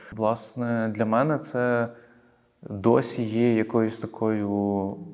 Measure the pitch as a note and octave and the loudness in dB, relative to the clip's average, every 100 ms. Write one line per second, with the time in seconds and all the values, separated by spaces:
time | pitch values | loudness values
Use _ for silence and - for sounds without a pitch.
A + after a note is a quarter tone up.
0 | - A2 G#2+ A#2 - B2+ A#2+ A#2 A2 G#2 | -14 -2 0 0 -4 -6 -4 -2 -2 -2
1 | A2 A#2 D3+ D3+ D#3 B2 B2 A#2+ A#2 - | 0 2 2 -2 -4 -2 0 0 -2 -6
2 | - _ _ _ _ _ - G#2 A2 B2+ | -20 _ _ _ _ _ -12 0 4 4
3 | B2+ - A2 A2+ A#2+ A2+ A2 A#2 A2 A2+ | 2 -4 -2 2 4 4 2 2 0 -2
4 | A2 - A2 G#2+ G2+ G2+ G2+ G2 G2 - | -10 -2 -2 0 0 0 0 0 -2 -6
5 | - | -12